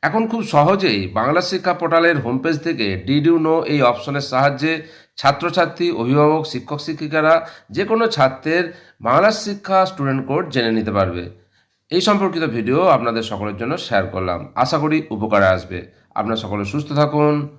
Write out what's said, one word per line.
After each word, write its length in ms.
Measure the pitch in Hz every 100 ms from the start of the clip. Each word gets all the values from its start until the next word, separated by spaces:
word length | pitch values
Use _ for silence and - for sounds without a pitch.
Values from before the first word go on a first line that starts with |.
এখন 260 | 151 196 220
খুব 140 | 226
সহজেই 640 | 180 147 151 196 190 104 92
বাংলা 320 | 101 120 160
শিক্ষা 340 | 175 185 185
পোর্টালের 460 | 175 170 165 170 156
হোম 180 | 117 131
পেজ 220 | 147 151
থেকে 420 | 165 143 104 92 95
"Did 180 | 143 147
you 120 | 170
know?" 240 | 156 165
এই 200 | - 147
অপশনের 380 | 123 120 - 143
সাহায্যে 640 | 139 131 139 131 156 160 156 - _ -
ছাত্রছাত্রী, 760 | 135 139 170 170 165 - 175
অভিভাবক, 560 | - 117 139 151 156 156
শিক্ষক 340 | 123 - 147
শিক্ষিকারা 720 | - 151 151 156 156 165 165 - _
যে 140 | 107
কোনো 220 | 202 220 226
ছাত্রের 680 | 220 135 135 156 165 170 - - _
বাংলা 300 | 113 135 202
শিক্ষা 560 | 214 208 202 - 190 185
স্টুডেন্ট 400 | 185 139 135 -
কোড 240 | 143 180
জেনে 220 | 139 117
নিতে 200 | 113 107
পারবে। 380 | 101 95 87 87 - _ _ _ _ _
এই 100 | 170
সম্পর্কিত 420 | 185 202 190 165
ভিডিও 380 | 160 117 107 135
আপনাদের 420 | 185 135 117 113
সকলের 340 | 110 101 104 95
জন্য 220 | 117 170
শেয়ার 280 | - 107 92
করলাম, 460 | 95 92 87 -
আশা 240 | - 131 165
করি 240 | 151 156 156
উপকারে 360 | 110 107 104 95
আসবে। 360 | 92 - 90 - _ _
আপনারা 220 | - 104 113
সকলে 280 | 104 101
সুস্থ 280 | 101 143 147
থাকুন 560 | 147 147 147 147 147 147